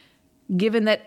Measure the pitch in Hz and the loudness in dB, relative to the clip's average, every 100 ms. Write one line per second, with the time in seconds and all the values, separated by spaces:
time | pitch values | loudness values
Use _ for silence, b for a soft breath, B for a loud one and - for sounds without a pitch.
0 | b b b _ - 180 214 226 214 214 | b b b _ -6 -2 0 0 0 -2